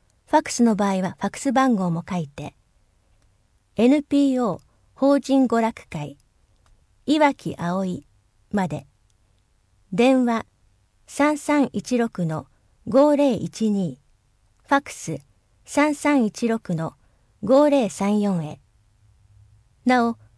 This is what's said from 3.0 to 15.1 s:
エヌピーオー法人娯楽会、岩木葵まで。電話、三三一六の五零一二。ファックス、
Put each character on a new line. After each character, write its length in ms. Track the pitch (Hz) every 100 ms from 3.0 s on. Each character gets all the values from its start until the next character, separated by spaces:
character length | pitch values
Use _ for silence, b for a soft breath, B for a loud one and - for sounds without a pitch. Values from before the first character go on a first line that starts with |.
| _ _ _ _ _ _ _ -
エ 100 | 240
ヌ 160 | 294
ピ 340 | 294 285 277 254
ー 80 |
オ 140 | 233 -
ー 40 | _ _ _
法 260 | - 269 285
人 260 | - 269 254
娯 140 | 226
楽 260 | 226 - -
会、 300 | 160 147 - _ _ _ _ _ _ _ _ -
岩 260 | 302 294
木 220 | 269 165 -
葵 480 | 170 185 185 180 - _ _ _ _
ま 160 | 208 175
で。 220 | - - _ _ _ _ _ _ _ _ _ -
電 320 | 185 247 262 240
話、 180 | 233 - _ _ _ _ _ -
三 320 | - 294 294
三 320 | - 294 262
一 240 | 208 - 247
六 300 | 226 - 170
の 200 | 156 - _ _ _ -
五 300 | 262 294 294
零 160 | 285
一 380 | 226 170 - 220
二。 280 | 202 175 - _ _ _ _ _ _ -
フ 80 |
ァ 40 | 277
ッ 20 |
ク 100 | -
ス、 260 | - -